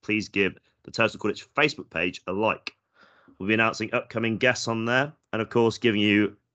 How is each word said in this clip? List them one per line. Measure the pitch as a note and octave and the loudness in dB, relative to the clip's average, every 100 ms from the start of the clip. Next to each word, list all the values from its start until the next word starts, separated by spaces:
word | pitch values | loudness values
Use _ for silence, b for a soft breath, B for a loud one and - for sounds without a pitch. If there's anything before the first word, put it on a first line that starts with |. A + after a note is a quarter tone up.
please | - G#2+ F#2+ | -4 -4 -2
give | G2 F#2+ - _ _ | 0 0 -2 _ _
the | - | -8
Total | - A2+ G2+ | 0 0 0
Quidditch | G#2+ - - - | -6 -6 -6 0
Facebook | D3+ - - | 0 0 -8
page | D#2+ F2+ F2+ - | -4 -4 -4 -6
a | |
like. | F#2+ A2 - - - _ b b b b b | -2 0 -2 -6 -18 _ b b b b b
We'll | F#2+ | 0
be | A2 | 2
announcing | A2+ - A2 | 2 -2 -4
upcoming | A#2+ - A#2 A2+ A2 | -4 -4 -4 -2 0
guests | B2+ A#2+ - | 0 0 -2
on | A2+ A2+ | -4 0
there, | B2+ D3 - _ | 0 -2 -6 _
and | A2 | -6
of | A2 | -2
course, | B2 A#2 - | 2 2 2
giving | A#2+ G#2 | 2 2
you | G#2 G#2 G#2 - _ | 4 4 2 -2 _